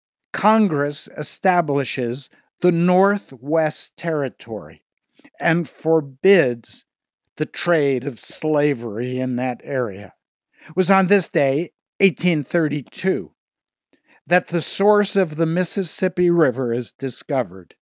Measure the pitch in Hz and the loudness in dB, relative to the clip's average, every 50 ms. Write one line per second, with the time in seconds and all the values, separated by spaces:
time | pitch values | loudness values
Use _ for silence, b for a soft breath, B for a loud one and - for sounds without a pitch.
0 | _ _ _ _ _ _ - - - 208 220 220 214 190 160 143 143 147 147 - | _ _ _ _ _ _ -8 0 2 4 4 4 4 2 2 -2 -2 -2 -4 -8
1 | - - - - 151 - - - - 190 180 175 165 147 139 143 135 - - 139 | -10 -10 -8 -8 -6 -6 -6 0 0 2 2 2 2 0 0 -2 -2 -2 -4 -4
2 | 123 120 123 143 - - b b b b b _ - 180 170 165 170 180 180 185 | -4 -4 -4 -6 -10 -18 b b b b b _ 0 2 2 4 2 4 4 4
3 | 190 196 202 196 - - 135 113 127 143 156 160 160 151 - - - - _ - | 4 4 2 -2 -6 -12 -20 -14 -6 -2 0 2 2 0 -2 -4 -8 -8 _ -8
4 | - 170 160 151 139 127 - _ - 117 113 101 - 78 87 _ _ _ _ _ | -6 -4 -2 -2 -2 -4 -6 _ -12 -10 -10 -10 -10 -12 -18 _ _ _ _ _
5 | _ _ b b b b b _ 147 170 160 175 165 - - - - 156 165 160 | _ _ b b b b b _ 0 2 2 2 0 -4 -10 -6 0 2 2 2
6 | 147 139 131 _ - 190 202 180 147 127 120 117 - - - - - _ _ _ | 2 -2 -16 _ 4 4 6 6 4 2 -2 -6 -10 -16 -16 -16 -18 _ _ _
7 | _ _ _ _ _ _ _ - 156 - - - - 170 175 156 143 139 135 123 | _ _ _ _ _ _ _ -8 -8 -6 -6 -6 -2 0 2 2 2 2 0 0
8 | 117 139 120 110 - - - - - 156 156 147 147 151 139 117 117 117 101 110 | -2 -6 -8 -6 -6 -6 -4 -4 -2 0 0 2 2 2 0 -2 -6 -8 -6 -6
9 | 123 127 127 127 131 127 127 120 127 127 123 - - - 143 131 123 107 92 98 | -6 -4 -4 -4 -4 -4 -2 -4 -4 -4 -6 -8 -10 -6 -4 -4 -4 -4 -6 -10
10 | 101 92 _ _ _ _ _ _ _ _ B B B B 156 185 185 156 196 190 | -14 -16 _ _ _ _ _ _ _ _ B B B B -2 -2 2 4 4 4
11 | 190 175 202 196 175 - - 165 143 135 135 147 175 156 _ _ _ _ _ _ | 4 4 4 2 2 0 0 0 2 2 0 0 -2 -6 _ _ _ _ _ _
12 | 196 196 143 - - 180 170 151 143 - - 175 160 147 143 147 - - - - | 2 2 2 2 0 0 0 0 -2 -2 -2 0 0 0 -2 -6 -8 -10 -14 -4
13 | - 190 180 117 85 76 _ _ _ _ _ _ _ _ _ _ _ _ b b | -2 -2 -2 -2 -4 -10 _ _ _ _ _ _ _ _ _ _ _ _ b b
14 | b b b b b - 175 180 170 - 170 170 151 - - - 196 208 208 208 | b b b b b 0 0 0 2 0 -4 -2 -2 -2 -2 2 4 4 4 4
15 | 208 196 - 196 185 160 151 151 165 160 165 180 180 - - 202 185 - - - | 2 2 2 0 0 0 -2 -2 -2 0 0 0 -2 -2 -2 -4 -4 -4 -4 -2
16 | 190 185 - - 180 175 175 170 156 135 113 127 131 120 117 123 120 - _ _ | -4 -2 0 2 2 2 4 4 4 2 2 0 -2 -2 -2 -2 -4 -8 _ _
17 | 135 135 117 - - - 139 131 120 87 90 95 87 _ _ _ | -8 -6 -6 -8 -6 -2 -2 -2 -2 -4 -8 -18 -18 _ _ _